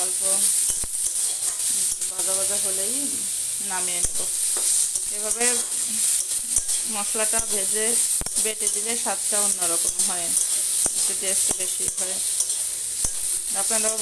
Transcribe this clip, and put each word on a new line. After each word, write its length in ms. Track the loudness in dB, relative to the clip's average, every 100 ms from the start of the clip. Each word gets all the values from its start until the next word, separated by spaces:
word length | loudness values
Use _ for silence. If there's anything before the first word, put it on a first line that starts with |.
অল্প 180 | 0 0 2 4 4 4 2 0 -2 -2 0 0 -2 0 -2 -2 0 0 0 0 -2
ভাজা 220 | -2 0 2
ভাজা 200 | 2 2
হলেই 320 | 0 0 0 0 -2 -2 -2 -4 -4 -4 -4
নামিয়ে 300 | -2 -2 0 0
নেব। 140 | 0 -2 0 0 2 2 2 2 0 -2 -2
এভাবে 280 | -2 2 2 2 0 -2 0 0 2 2 0 -2 0 0 0 -2 -2 -2
মশলাটা 440 | -2 0 0 0 0
ভেজে 360 | 0 0 0 2 2 2 0 0 0
বেটে 240 | 0 0 0 0
দিলে 160 | -2 -2
স্বাদটা 340 | -2 -2 0 2 2
অন্যরকম 500 | 2 0 2 0 2 0
হয়, 200 | 0 0 2 2 0 0 2 2 2
একটু 160 | 0 0
টেস্ট 260 | 0 2 0 0
বেশি 260 | -2 -2 -2 -2
হয়। 180 | -4 -2 -2 0 -2 -2 -2 -4 -4 -2 -2 -2 -2 -2 -2 -2
আপনারাও 340 | 0 2 0 0